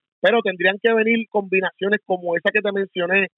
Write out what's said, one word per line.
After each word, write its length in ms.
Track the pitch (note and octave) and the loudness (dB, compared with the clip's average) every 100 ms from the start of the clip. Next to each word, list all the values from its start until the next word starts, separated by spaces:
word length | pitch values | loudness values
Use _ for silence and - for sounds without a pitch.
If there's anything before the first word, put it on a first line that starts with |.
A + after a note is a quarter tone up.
| _ _ F3+ | _ _ 2
Pero 140 | A#3 | 2
tendrían 360 | G3+ F3+ F#3 G3+ | 0 0 0 2
que 120 | A#3 | 2
venir 340 | A3+ A3 A#3 A3 | 2 2 0 0
combinaciones 720 | G#3+ G3 F#3+ F3+ - F#3+ G#3 - | -4 -2 -2 -2 -4 -2 -2 -2
como 320 | F3+ F3 E3+ | -4 -2 -2
esa 120 | G3+ | 0
que 120 | G#3 | -2
te 100 | G3+ | -2
mencioné, 560 | G3 F#3+ F#3 F3 G3 F#3 | -4 -4 -4 0 0 0